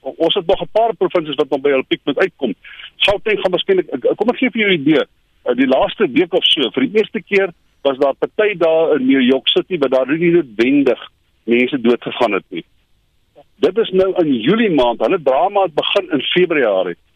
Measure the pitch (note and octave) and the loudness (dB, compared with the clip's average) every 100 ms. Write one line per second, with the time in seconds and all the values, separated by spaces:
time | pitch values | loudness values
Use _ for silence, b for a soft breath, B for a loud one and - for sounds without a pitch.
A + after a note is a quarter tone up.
0 | C3+ - E3 - E3+ F#3+ F3 G#3+ A3+ - | -12 -4 -2 -2 0 -2 0 0 0 0
1 | F3+ F3+ D#3 C3+ C#3+ D3 C#3+ C3+ - E3+ | -2 -2 -2 -2 -2 0 0 0 -2 -6
2 | - - F#3 - B2+ F2+ B B B - | -4 -2 -2 -2 -8 -8 B B B -4
3 | - G3+ A3 G3+ F#3 F3 - F#3+ E3 C3+ | -2 -2 -2 -2 0 -2 0 0 0 -2
4 | - - G#3+ - B3+ A3+ G#3 F#3 C#3 D3+ | -2 -2 -2 0 -2 0 0 0 2 2
5 | G#2 _ _ _ - B2 C3+ C3 F#3+ - | 0 _ _ _ -4 0 2 2 0 -2
6 | F#3+ A#2+ F3+ F3+ - - A#2+ C3+ C3 G#3 | -2 0 0 0 0 0 -2 -2 0 0
7 | G#3+ A3 - G3 F#3+ - _ _ C#3 C3 | -2 -4 -2 -2 -2 -6 _ _ -2 0
8 | C#3 C3 - - G#3+ F#3+ E3 D#3+ D#3+ D3 | 0 0 -4 -2 -2 0 2 2 2 2
9 | B2+ C3+ B2 C3 - D3 E3+ F3+ C3+ C3 | 2 2 4 2 2 0 0 -2 0 0
10 | B2+ D#3+ F3 E3+ C#3+ G#2 B2 C#3+ C3 A2+ | 0 0 2 2 0 0 2 4 2 0
11 | - _ _ _ - A#2+ B2 C3+ A#2 A#2+ | -4 _ _ _ -2 0 0 0 0 0
12 | - - A#2 F#2+ - E2+ - _ _ _ | -2 -2 -2 -2 -6 -14 -14 _ _ _
13 | _ _ _ _ _ - - F#3+ G#3+ F#3 | _ _ _ _ _ -6 -4 -2 -2 0
14 | F#3+ F3+ D#3+ B2+ A2 A3 A3+ D3+ B2 A2+ | -2 0 0 0 0 0 2 2 0 0
15 | A2+ F#3+ C3+ C3 F3+ G3+ F#3+ D3+ C#3 G3+ | -2 0 0 0 0 0 -2 -2 -2 -2
16 | F#3 C#3+ - F3+ F3 D#3 A#2 F#2+ F2+ F2 | -2 -4 -2 0 0 2 0 0 -2 -6
17 | _ | _